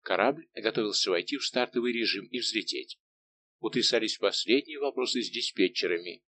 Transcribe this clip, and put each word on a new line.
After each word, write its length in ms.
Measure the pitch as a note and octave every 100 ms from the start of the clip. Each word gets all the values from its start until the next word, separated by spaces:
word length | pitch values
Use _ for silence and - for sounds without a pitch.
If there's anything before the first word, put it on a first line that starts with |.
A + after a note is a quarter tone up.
Корабль 460 | - F#2 A2+ D3 -
готовился 560 | - G#2+ A#2 G#2+ F#2+ G#2
войти 280 | F2 F2 C3+
в 80 | -
стартовый 480 | B2+ B2 B2 A#2+
режим 320 | A#2 G#2 G2 -
и 120 | B2
взлететь. 600 | A2 A2 E2+ C2 C2 - _ _ _ _ _ _
Утрясались 580 | A2+ B2 A2 A#2 A2 -
последние 640 | G2+ - - C3 D#3+ D3
вопросы 420 | C#3 B2+ B2+ B2+
с 80 | G2
диспетчерами. 920 | G#2+ - - F#2 - F2+ F2 F2 F2 _